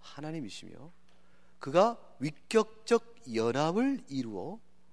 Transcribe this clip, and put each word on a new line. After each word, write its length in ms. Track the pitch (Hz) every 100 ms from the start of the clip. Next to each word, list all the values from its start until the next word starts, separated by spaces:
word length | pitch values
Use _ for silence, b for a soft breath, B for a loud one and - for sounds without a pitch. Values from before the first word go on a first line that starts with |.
하나님이시며, 920 | - - 151 160 113 - 90 85 160 - - b b b b b
그가 400 | - 156 220 233 - -
위격적 1160 | 147 - - 226 214 - - 233 - - - 110
연합을 680 | 113 120 156 190 269 269 -
이루어 520 | 135 117 98 120 220 - - -